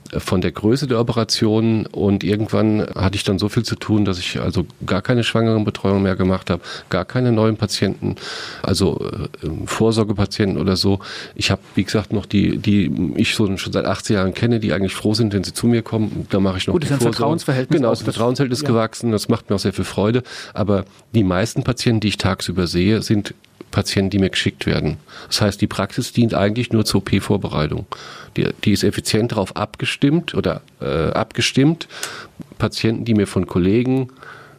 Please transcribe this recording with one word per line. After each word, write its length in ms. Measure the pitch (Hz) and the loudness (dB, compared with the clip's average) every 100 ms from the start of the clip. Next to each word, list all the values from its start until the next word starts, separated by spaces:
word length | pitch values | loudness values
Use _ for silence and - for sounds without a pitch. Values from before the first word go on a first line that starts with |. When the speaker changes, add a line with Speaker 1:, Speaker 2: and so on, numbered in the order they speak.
| - - | -10 -8
Speaker 1:
von 200 | - 92 | -2 0
der 120 | 90 | 0
Größe 340 | - 104 135 135 | -2 0 0 0
der 140 | 117 | 0
Operationen. 880 | 117 117 110 - 110 110 113 110 - | 0 0 -2 0 2 4 2 0 -2
Und 360 | - 98 98 | 0 2 2
irgendwann 640 | 98 104 107 104 107 107 - - | 2 0 0 2 2 2 0 -2
hatte 200 | 95 98 | -2 0
ich 80 | |
dann 160 | - 92 | 0 0
so 100 | 104 | 0
viel 140 | - | 0
zu 120 | 110 - | -2 -6
tun, 300 | - 107 98 | 0 2 2
dass 140 | 92 | -2
ich 200 | - - | -4 -4
also 280 | 87 85 80 - - | -2 -2 -4 -8 -2
gar 160 | 95 | -2
keine 220 | - 120 | 2 0
Schwangerenbetreuung 800 | 110 113 113 110 107 - 98 98 | 2 2 2 2 0 0 0 2
mehr 120 | 98 92 | 2 2
gemacht 360 | 92 95 - | 2 0 -2
habe, 100 | 85 - - - | -4 -4 -14 -4
gar 140 | 92 92 | -4 -2
keine 260 | 127 127 | 0 2
neuen 260 | 110 110 107 | 4 2 2
Patienten, 580 | 104 - 98 - 98 98 - - - - | -2 0 -2 0 -4 -4 -10 -12 -12 -8
also, 400 | - - 92 - | -2 2 2 0
äh, 480 | - - 76 - 78 - - | -6 -6 -8 -8 -8 -6 -6
Vorsorgepatienten 960 | - 113 113 107 101 98 - 98 78 | 2 2 4 2 2 0 0 0 0
oder 160 | 95 95 | 0 2
so. 240 | 98 98 - - - | 2 0 -4 -14 -14
Ich 160 | - - | -6 -2
habe, 120 | 98 - | -2 -2
wie 100 | - | -2
gesagt, 300 | 101 110 101 | 0 -2 -2
noch 140 | 107 - | -4 0
die, 320 | 101 90 - | 2 2 2
die 540 | 104 101 80 71 82 62 | 2 2 2 0 -2 0
ich 160 | 117 | 0
so 240 | - 101 95 | 2 0 0
schon 160 | 110 | -2
seit 120 | 98 64 | -2 -2
achtzehn 300 | 101 - 104 | -4 0 0
Jahren 200 | 95 - | 0 0
kenne, 240 | 117 117 | 0 2
die 140 | 107 | 0
eigentlich 200 | 92 95 | 0 -2
froh 220 | - 104 107 | 0 0 2
sind, 180 | 110 | 2
wenn 100 | 101 | 0
sie 100 | 90 | -4
zu 120 | - 117 | 0 2
mir 160 | 117 | 2
kommen. 460 | - 113 107 - - | 0 -2 -2 -4 -2
Da 100 | 101 | 0
mache 200 | 95 90 | 0 0
ich 80 | - | 0
noch 60 | |
Speaker 2:
Gut, 100 | 180 | 0
Speaker 1:
die 20 | 139 | 0
Speaker 2:
ist 80 | |
ein 40 | 139 | 0
Speaker 1:
Vorsorge. 180 | 117 107 | 0 2
Speaker 2:
Vertrauensverhältnis 600 | 139 165 - 131 127 170 | 0 0 0 -2 2 2
Speaker 1:
Genau, 100 | 117 | 2
Speaker 2:
auch, 40 | |
Speaker 1:
das 60 | 113 131 | 0 -2
Speaker 2:
das 100 | 123 | 0
Speaker 1:
Vertrauensverhältnis 460 | 120 131 135 120 | 0 2 0 0
Speaker 2:
ja. 60 | 147 | 2
Speaker 1:
gewachsen. 440 | 113 113 - 120 | 2 0 -2 0
Das 160 | 107 - | 0 0
macht 220 | 117 - | -2 0
mir 60 | 101 | 0
auch 40 | |
sehr 140 | 104 | 0
viel 120 | 98 92 | -2 -4
Freude. 360 | - 104 123 - - - | 0 2 2 -2 -14 -12
Aber 320 | - 104 98 - - _ 113 | -4 0 0 -2 -14 _ 2
die 80 | |
meisten 400 | 95 90 117 - | 2 2 0 -2
Patienten, 380 | 131 123 127 110 | -2 0 2 2
die 80 | 104 | 0
ich 80 | - | 0
tagsüber 500 | 98 95 - 90 87 | -2 -2 -2 -2 0
sehe, 340 | 85 90 110 | 2 2 2
sind 320 | - 107 - - _ _ - | 2 0 0 -12 _ _ -4
Patienten, 400 | - - 104 98 | -4 0 0 0
die 80 | 139 | 2
mir 100 | 95 | 2
geschickt 380 | - - - - | 0 -2 -2 -2
werden. 300 | 78 80 - - - - | 0 -2 -4 -12 -20 -8
Das 140 | - | 0
heißt, 180 | 104 - | 0 0
die 80 | 104 | -2
Praxis 460 | - 98 - 120 | -2 -2 -4 -2
dient 200 | - 113 | 2 2
eigentlich 380 | 78 101 113 120 | 4 2 0 0
nur 140 | 113 98 | 0 2
zur 160 | 98 | 0
O-P-Vorbereitung. 880 | - 98 - 101 82 73 78 80 - - - - - - | 2 0 2 -2 0 -2 -2 -4 -8 -14 -16 -20 -10 -4
Die, 100 | - - | -4 0
die 80 | - | 0
ist 140 | 98 98 | 2 2
effizient 480 | 104 - 107 117 | 0 0 0 2
darauf 240 | 107 95 - | 0 -2 -4
abgestimmt 760 | 107 - 131 - 143 165 170 | -6 -4 -6 0 2 2 0
oder, 280 | - - - - _ | -2 -2 -4 -10 _
äh, 300 | 67 82 78 | -2 0 0
abgestimmt, 800 | - - - - - 143 165 - - - - - - - - | 0 -2 -2 0 4 4 2 -6 -12 -12 -12 -18 -18 -20 -6
Patienten, 460 | 110 - 113 113 | -4 0 -2 0
die 100 | 113 | 2
mir 140 | 107 98 | 2 2
von 200 | 101 90 | 0 0
Kollegen 640 | 92 90 113 123 131 127 - - - - | 2 4 4 2 0 -2 -10 -20 -20 -20